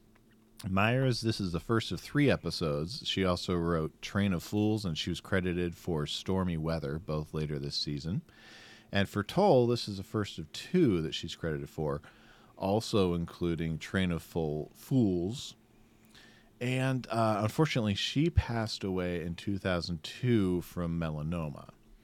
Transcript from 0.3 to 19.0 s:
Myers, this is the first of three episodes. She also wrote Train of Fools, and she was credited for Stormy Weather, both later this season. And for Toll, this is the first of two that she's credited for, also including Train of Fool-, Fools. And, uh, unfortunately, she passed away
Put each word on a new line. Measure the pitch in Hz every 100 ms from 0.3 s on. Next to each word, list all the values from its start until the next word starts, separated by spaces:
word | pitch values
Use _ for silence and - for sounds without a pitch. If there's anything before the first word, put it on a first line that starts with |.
| _ _ - 95
Myers, | 95 110 131 131 117
this | 113 -
is | 92
the | 82
first | - 113 -
of | 82
three | - 143 135
episodes. | 85 85 - 80 73 82 139
She | - 95
also | 92 87 -
wrote | 87 85 82 78 -
Train | - 101 101
of | 85
Fools, | - 104 107 107
and | 95 78
she | 87
was | 82
credited | - 95 90 87 87
for | 85 90 78
Stormy | 76 - - 95 90 80
Weather, | 80 80 69 80
both | - 78 76
later | 78 76 73
this | 71
season. | - 76 71 80 135 - - - - - - -
And | 101 95
for | 104
Toll, | - 175 202 127 120
this | 120 110
is | 98
the |
first | - 107 101 -
of | 78
two | - - 180 135 87
that | 80
she's | - 85
credited | - 82 71 73
for, | - 76 71 - - - - - -
also | 92 107 - 107 90
including | 85 82 - 87 80 80 78
Train | - 95 90
of | 82
Fool-, | - 85 78 76 -
Fools. | - - 131 101 90 92 143 - - _ - - _ - - - - - -
And, | 123 131 135 131 -
uh, | 117 110 101
unfortunately, | 107 - 156 127 107
she | 101 - 135 170
passed | - - 117 110 -
away | 98 92